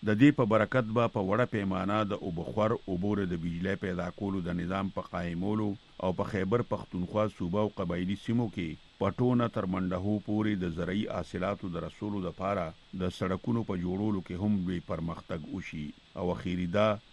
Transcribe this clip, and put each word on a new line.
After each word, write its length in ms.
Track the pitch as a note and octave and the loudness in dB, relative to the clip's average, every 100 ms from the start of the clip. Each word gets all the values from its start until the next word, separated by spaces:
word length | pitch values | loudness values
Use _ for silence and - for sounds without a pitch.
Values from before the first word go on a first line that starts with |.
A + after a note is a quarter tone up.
د 60 | G#2 G#2+ | 2 8
دې 100 | C#3 C#3+ | 8 8
په 60 | A#2 | 4
برکت 360 | A2 G#2+ C3 A2 A2+ | 4 4 2 2 2
به 80 | A#2 | 2
په 80 | A2+ F#2+ | 2 0
وړه 180 | G#2+ B2 | 2 2
پیمانه 460 | A2+ G2 F#2 F#2+ G#2+ | 0 0 0 0 0
د 200 | G#2 G2+ - | 0 -2 -4
اوبخور 460 | E2+ E2 - G#2+ A2+ | -4 -4 0 2 2
اوبو 360 | - F2+ G2+ G#2 | -2 -2 0 0
د 180 | F#2+ F2 | 0 -2
بجلی 320 | E2 E2+ F#2 G2 | -2 -2 -2 -2
پیدا 240 | G2+ F2+ F2 - | -2 -2 -4 -4
کولو 220 | G2+ G2 | -2 -2
د 160 | F2 F2 | -2 -2
نظام 320 | F2 F#2+ G2 - | -2 -2 -2 -4
په 60 | F2+ | -6
قایمولو 560 | F2+ F2 E2+ F#2+ G#2+ G#2 G2+ - - | -4 -4 -2 0 0 0 -4 -10 -4
او 80 | F#2 | -2
په 120 | F2+ G2+ | 0 0
خیبر 340 | G2 F#2+ A#2+ A#2+ | 0 2 0 0
پښتونخوا 520 | G#2 G#2 F#2 F2+ G#2 G#2+ - | -4 -4 -4 -2 0 0 0
صوبه 240 | F2+ G2 | -2 0
او 100 | G#2+ - | 0 -2
قبایلي 400 | F2+ F2 F#2 G2+ | -4 -2 -2 -4
سیمو 220 | - A#2 A#2 | 0 0 0
کې 200 | G2 E2+ D#2+ - - | -2 -6 -6 -14 -2
پټونه 480 | G2 - B2 B2 A#2 | -2 2 2 4 2
تر 120 | A2+ F#2+ | 0 -2
منډهو 480 | F#2 F#2 F2+ F#2+ G#2+ - | 0 0 0 0 -2 0
پورې 260 | G#2+ G#2+ G2+ | 0 2 2
د 140 | F2+ D#2+ | -2 -2
زرعي 280 | E2+ G2 G#2+ | -2 -2 -2
حاصلاتو 640 | - E2+ F#2 F#2 G2+ G2 | -4 -4 -2 -2 -2 -4
د 120 | E2+ E2 | -6 -6
رسولو 360 | - G#2 G2+ | -6 -6 -4
دپاره 400 | F2+ D#2+ F#2+ G2+ E2 - - F#2 | -4 -2 0 0 -2 -8 -12 -4
د 120 | F#2 - | -4 -2
سړکونو 480 | F#2+ F#2+ - A2+ A2 | -2 -2 0 -2 0
په 60 | F#2+ | -2
جوړولو 380 | F2+ F#2 G#2+ G2+ | -2 0 0 0
کې 120 | F2 F2 | -2 -2
هم 100 | G#2 G#2 | 2 2
لوی 160 | F2+ F2+ - | 2 -2 -2
پرمختګ 520 | F2 E2 E2+ - F2+ D2 | -4 -4 -6 -6 -8 -6
وشي. 340 | F#2+ - D#2 D2+ - - - | -8 -8 -8 -8 -10 -14 -4
او 80 | F2+ | -2
اخیری 340 | F2 F#2 F2+ F2+ | -2 -2 -2 0
دا 220 | F#2+ G#2+ G#2 - | 4 4 2 -4